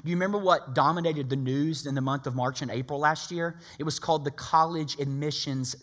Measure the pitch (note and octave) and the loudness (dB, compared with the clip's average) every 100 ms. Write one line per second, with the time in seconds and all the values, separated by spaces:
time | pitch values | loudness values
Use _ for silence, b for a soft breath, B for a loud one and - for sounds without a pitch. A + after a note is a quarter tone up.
0 | D3+ F3 F#3+ G#3 F#3+ E3 C#3+ C3 C#3 E3+ | -2 0 2 2 4 4 2 4 4 4
1 | E3 D3+ C3 C3+ B2+ C#3 D#3 D#3 C#3+ C3+ | 0 0 -2 -2 0 0 0 -2 -4 -2
2 | C3 C#3 C3+ B2+ B2+ C3 B2+ A2+ B2+ C#3+ | 0 -2 -2 -2 -2 -2 -4 -4 -4 0
3 | D3+ D#3 - F3 E3+ E3 B B D3+ - | 2 2 -2 -4 -4 -6 B B -4 -2
4 | - D#3 C#3+ - - D#3+ E3 E3 D3+ - | 0 0 0 -6 2 4 4 2 -4 -4
5 | C#3 C#3 D3+ C#3+ C#3+ C3 B2+ - | -4 -2 -2 -4 -4 -4 -4 -4